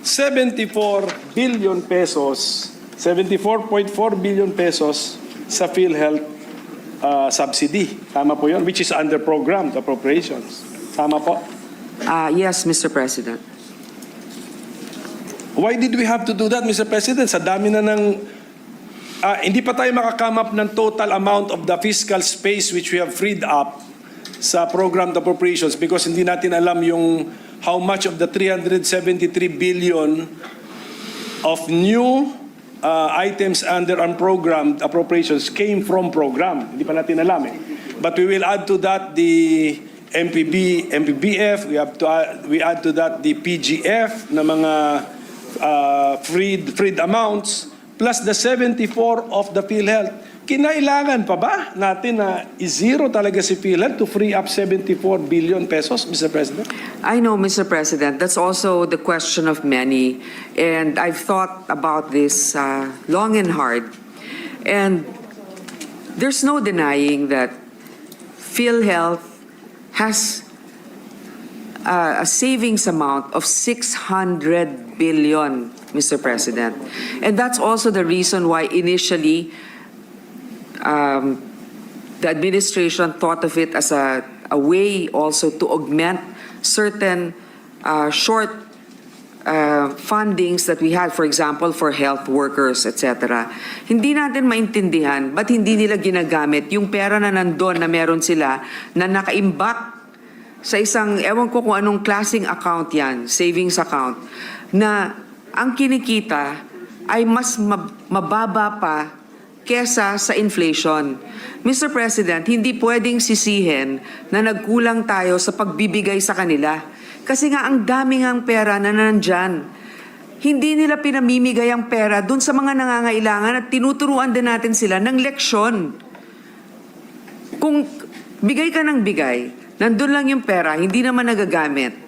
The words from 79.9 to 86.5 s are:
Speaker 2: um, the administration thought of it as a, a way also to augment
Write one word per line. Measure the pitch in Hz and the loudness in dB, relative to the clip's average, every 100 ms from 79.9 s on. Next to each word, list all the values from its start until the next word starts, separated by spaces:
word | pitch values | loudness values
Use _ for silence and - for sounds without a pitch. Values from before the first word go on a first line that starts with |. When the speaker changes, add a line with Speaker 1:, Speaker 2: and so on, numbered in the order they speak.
| - - - - - - - - - | -20 -20 -20 -20 -18 -18 -18 -16 -6
Speaker 2:
um, | - 147 143 135 135 127 - - - - - - - - | -2 2 2 2 0 -4 -8 -18 -18 -18 -18 -18 -18 -4
the | 170 | -2
administration | 156 185 190 196 190 170 165 170 | 0 2 2 2 2 0 2 -2
thought | 151 170 165 | 0 0 0
of | 165 165 | 0 0
it | 160 160 | 0 0
as | - | 0
a, | 147 135 131 - - - | 2 2 -2 -6 -18 -2
a | 143 | 2
way | 143 180 202 196 170 | 4 4 4 0 -2
also | 147 156 151 160 | 0 0 2 0
to | 151 165 | 0 0
augment | 160 135 151 170 185 - - - | 0 0 0 0 -2 -8 -16 -18